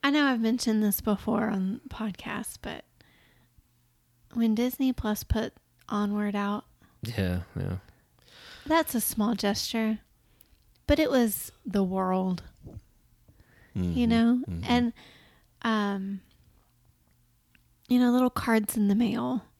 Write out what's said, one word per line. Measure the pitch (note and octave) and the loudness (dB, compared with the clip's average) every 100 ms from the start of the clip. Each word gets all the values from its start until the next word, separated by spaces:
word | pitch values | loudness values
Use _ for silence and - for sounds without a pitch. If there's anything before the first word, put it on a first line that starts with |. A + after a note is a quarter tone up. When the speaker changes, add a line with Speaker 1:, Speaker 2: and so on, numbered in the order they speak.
Speaker 1:
I | C#4 | 0
know | D4 C#4+ | 2 2
I've | B3 | 2
mentioned | A3 A#3+ - A3 | 2 0 2 2
this | G#3+ F#3+ | 2 0
before | - G3+ - A3 A3 | 0 -2 0 -2 0
on | G3 F#3+ G#3+ C4+ | -2 -2 -4 -10
podcasts, | - A3 F3+ - G3+ A3 - | -8 -8 -8 -10 -10 -10 -12
but | - - - _ _ _ _ _ _ _ _ _ _ _ _ _ _ | -12 -14 -16 _ _ _ _ _ _ _ _ _ _ _ _ _ _
when | A#3 A3+ | 0 0
Disney | G#3+ A#3+ - C4 | 2 0 0 0
Plus | B3 G#3+ G#3 | 0 -2 -4
put | - A3 A3+ _ _ _ - | 0 -2 -2 _ _ _ -8
Onward | G#3 G#3 G#3 G#3 G3+ | -2 -2 -2 -2 -2
out, | G3+ G#3 - _ _ _ | -2 -4 -8 _ _ _
Speaker 2:
Yeah, | A2 A2+ F#2+ F2+ F2 - | -8 -2 -2 -2 -6 -8
yeah. | F#2 F#2+ - _ _ _ _ - - - | -6 -6 -10 _ _ _ _ -20 -20 -18
Speaker 1:
that's | - D#4+ D#4+ | -2 0 0
a | A#3 | -2
small | - - G#3+ | -4 -2 -2
gesture, | G#3+ G3+ G#3 - A#3 A3 G#3+ _ _ _ _ _ _ _ _ - | 0 -2 -2 -4 -2 -2 -2 _ _ _ _ _ _ _ _ 0
but | D4 | 2
it | D#4+ | 4
was | B3+ A#3 G#3 - - - | 4 2 0 -10 -14 -4
the | G3 | 0
world, | F#3+ F#3+ F#3 F#3 F#3 F3+ - - - - _ _ _ _ _ _ _ _ - | 0 0 0 0 0 -4 -8 -20 -20 -20 _ _ _ _ _ _ _ _ -12
you | - | -4
Speaker 2:
Mm-hmm, | - - A#3+ | 0 2 2
Speaker 1:
know? | A#3 A#3 B3 C4 | 4 4 2 0
Speaker 2:
mm-hmm. | E2+ - | -6 0
Speaker 1:
And, | A#3+ A#3+ - - - - _ _ _ | 2 2 -4 -20 -20 -20 _ _ _
um, | A#3 A3 G3+ G3 F#3+ G3 _ _ _ _ _ _ _ _ _ _ _ _ _ _ _ _ _ | -2 0 0 -2 -6 -8 _ _ _ _ _ _ _ _ _ _ _ _ _ _ _ _ _
you | B3 | 4
know, | B3 | 6
little | B3 B3+ | 4 2
cards | - - A3+ G#3 - | 0 2 2 2 0
in | G3+ | 2
the | |
mail | G3+ A#3 A3+ B3 B3+ - | 4 2 0 -2 -4 -6